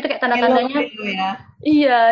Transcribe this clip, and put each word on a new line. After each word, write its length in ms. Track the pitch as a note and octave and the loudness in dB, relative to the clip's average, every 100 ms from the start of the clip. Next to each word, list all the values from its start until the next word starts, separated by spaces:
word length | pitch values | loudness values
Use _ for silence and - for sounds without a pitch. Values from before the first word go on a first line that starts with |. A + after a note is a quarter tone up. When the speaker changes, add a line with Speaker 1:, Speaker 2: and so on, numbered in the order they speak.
Speaker 1:
itu 60 | C#4 | -4
kayak 120 | A3+ | -4
tanda-tandanya. 520 | B3+ A#3+ A#3+ B3+ B3+ | -2 0 2 2 0
Speaker 2:
Melo 160 | C#4 D4 | -4 -6
gitu 140 | G#3+ G#3 | -8 -8
ya? 240 | F#3+ F#3+ G#3 - _ | -6 -6 -8 -14 _
Speaker 1:
Iya, 380 | - D4+ C#4+ B3 A#3 | 0 2 4 4 2